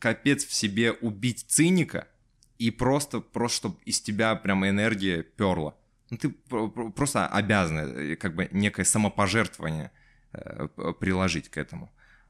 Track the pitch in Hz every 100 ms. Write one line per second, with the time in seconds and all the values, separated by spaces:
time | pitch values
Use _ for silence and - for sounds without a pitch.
0 | 117 110 143 139 - - 107 98 117 -
1 | 117 98 123 104 - - 170 185 143 -
2 | - _ _ _ _ - 117 - 127 139
3 | 139 113 - - 120 - 101 82 - -
4 | - 104 113 107 101 95 98 101 110 104
5 | 95 85 - - 98 87 73 - _ _
6 | _ 113 143 - - 117 110 - 113 -
7 | 139 113 87 104 104 104 85 78 69 62
8 | 73 82 95 82 90 95 104 - 90 110
9 | 104 - 98 110 95 - 80 78 67 -
10 | _ _ _ - - - - - 85 -
11 | 92 92 95 80 - 78 71 - - _
12 | _ -